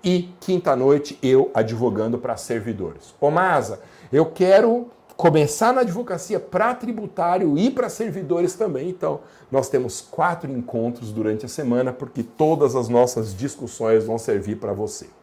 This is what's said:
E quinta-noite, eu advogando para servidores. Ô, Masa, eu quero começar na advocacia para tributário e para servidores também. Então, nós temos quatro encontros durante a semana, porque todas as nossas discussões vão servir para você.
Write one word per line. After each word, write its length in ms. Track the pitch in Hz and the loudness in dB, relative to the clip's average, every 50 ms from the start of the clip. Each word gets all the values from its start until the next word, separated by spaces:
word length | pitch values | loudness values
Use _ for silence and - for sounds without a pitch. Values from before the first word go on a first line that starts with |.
| - | 2
E 300 | 180 180 180 175 - - - | 2 0 0 0 -4 -12 -14
quinta-noite, 800 | - - 185 180 180 156 139 123 127 135 143 147 143 - - - | -4 -2 -2 0 2 0 0 4 4 4 4 4 2 -4 -12 -4
eu 300 | - 131 131 131 139 - - | 2 4 6 6 4 4 2
advogando 640 | 113 113 113 120 110 123 117 101 104 110 113 120 117 | -2 0 0 -2 -2 0 0 0 0 -2 -2 -2 -4
para 180 | - 120 113 | -4 -6 -8
servidores. 760 | - - - 120 113 101 117 110 95 92 82 - - - - - _ | -8 -6 -6 -6 -6 -4 -6 -6 -6 -8 -10 -10 -14 -20 -20 -8 _
Ô, 80 | - 143 | 0 2
Masa, 520 | 151 170 185 190 170 143 113 107 107 - - - - - - - - | 2 2 2 2 2 0 0 -2 -8 -12 -14 -20 -20 -20 -14 0 2
eu 140 | 143 160 | 2 2
quero 600 | 160 - - 185 185 190 196 233 233 226 240 240 - - _ _ _ - | 2 2 0 4 6 8 8 8 6 2 0 -2 -8 -16 _ _ _ -10
começar 560 | _ - 170 151 156 147 147 - - 220 233 254 | _ 2 4 6 6 2 2 0 0 2 2 4
na 80 | 262 | 2
advocacia 580 | 247 220 175 208 240 - 190 165 - - 214 185 | 0 0 -2 -6 -6 -6 -8 -8 -6 -4 -6 -6
para 340 | - - - 180 214 233 247 | -6 -4 -2 0 0 0 -2
tributário 840 | 240 - 220 233 220 208 - - - 170 170 180 190 202 160 143 147 | -4 -6 -8 -8 -8 -8 -10 -6 -2 0 0 2 2 2 2 2 2
e 120 | 196 262 | 2 2
para 180 | 262 254 247 208 | 2 0 -4 -4
servidores 680 | - - 226 220 151 196 185 139 175 170 180 180 - | -4 -6 -6 -6 -6 -8 -4 -2 0 0 0 -2 -2
também. 360 | - - 202 143 131 143 180 | -2 -4 -4 -4 -4 -6 -6
Então, 300 | 180 - - 160 147 143 - - - - - _ | -8 -6 -4 -6 -6 -6 -10 -18 -20 -20 -14 _
nós 180 | - 135 123 - | 0 0 0 2
temos 320 | - 131 127 117 - - | 0 -2 -2 -2 -8 -10
quatro 480 | - - - - 165 175 170 170 - 139 135 | -14 -12 -4 -2 -2 -2 -2 -4 -8 -8 -8
encontros 580 | 123 120 - - 120 113 120 120 120 120 110 | -8 -8 -6 -4 -4 -2 -4 -4 -8 -12 -10
durante 340 | 104 113 110 107 107 107 110 | -6 -4 -2 -2 -2 -4 -6
a 40 | 123 | -10
semana, 440 | - - 151 123 120 123 127 127 123 | -8 -6 -2 0 0 0 0 -2 -4
porque 300 | - 139 127 - - 110 | -8 -12 -10 -8 -8 -8
todas 540 | - - - 156 156 160 147 147 131 120 | -8 -2 0 2 2 4 4 4 2 2
as 120 | 131 120 113 | 2 -2 2
nossas 460 | 120 120 123 120 - 117 110 107 95 | 4 4 4 4 2 -4 -4 -6 -6
discussões 720 | 92 123 139 - - 139 113 - - 117 110 113 110 107 | -6 -8 -8 -8 -8 -12 -12 -8 -4 2 4 4 4 4
vão 140 | 110 113 117 | 2 -4 -4
servir 380 | 110 - 110 101 98 104 107 | -2 -2 -2 -2 -2 -4 -6
para 160 | 110 - 104 101 | -6 -4 -6 -4
você. 340 | 101 107 104 - - - - _ _ | -4 -4 -6 -8 -12 -16 -18 _ _